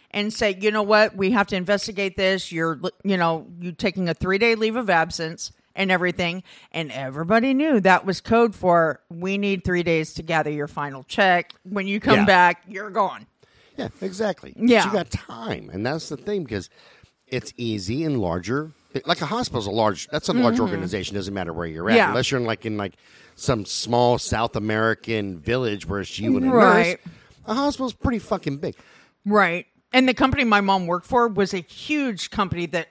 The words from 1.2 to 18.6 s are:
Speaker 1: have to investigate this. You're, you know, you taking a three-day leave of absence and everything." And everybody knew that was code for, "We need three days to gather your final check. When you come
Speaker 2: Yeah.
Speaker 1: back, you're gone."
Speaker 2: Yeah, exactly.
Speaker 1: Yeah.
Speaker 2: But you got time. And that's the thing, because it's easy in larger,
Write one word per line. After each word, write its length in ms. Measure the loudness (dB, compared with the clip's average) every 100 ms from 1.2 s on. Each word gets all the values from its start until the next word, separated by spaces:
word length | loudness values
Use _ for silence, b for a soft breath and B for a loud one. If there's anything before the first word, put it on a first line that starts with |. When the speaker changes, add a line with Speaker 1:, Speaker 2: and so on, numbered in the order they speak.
| 2
Speaker 1:
have 160 | 2 2
to 80 | -2
investigate 600 | 0 -2 -2 -6 -4 0
this. 340 | 0 0 -2
You're, 280 | -2 -2 -2 -6 -4
you 140 | -2 2
know, 300 | 2 0 -6 -12
you 120 | -12
taking 380 | -4 -2 0 -2
a 40 |
three-day 420 | -2 0 2 2 2
leave 200 | 0 0
of 140 | 2
absence 600 | 2 2 -2 -8 -8 -14 -16 _ -2
and 160 | 2
everything." 520 | 2 2 -2 -4 -4 B B B
And 200 | -8 -8
everybody 640 | -8 -8 -6 2 2 4
knew 260 | 2 2 4
that 240 | 6 4 2
was 160 | -4
code 320 | 2 4 4
for, 480 | 2 2 4 4 -2 -10
"We 280 | -8 -4 -2
need 260 | 0 -2
three 200 | 0 0
days 300 | 2 0 -2 -8
to 80 |
gather 280 | -2 0 0
your 160 | -4 -6
final 360 | -6 -8 -10
check. 500 | -6 2 4 2 0 _
When 240 | -8 -6 -4
you 120 | -2
come 200 | 2 4
Speaker 2:
Yeah. 60 | 6
Speaker 1:
back, 380 | 6 6 2 -6
you're 220 | -14 -6
gone." 360 | -2 -2 -4 -18 _ b b b -10
Speaker 2:
Yeah, 100 | -10 -8
exactly. 520 | -8 -4 -4 -4 -12 0
Speaker 1:
Yeah. 260 | 4 4
Speaker 2:
But 80 | 4
you 60 | 0
got 140 | -2
time. 580 | -6 -8 -12 -8 -8 -8
And 120 | -6 -4
that's 240 | -4 -8
the 80 | -10
thing, 260 | -6 -6
because 260 | -4 -6 -8 b b b b _ _
it's 260 | -8 -6 -8
easy 460 | -6 -4 -4 -4
in 160 | -2 -2
larger, 520 | 0 -2 -2 -4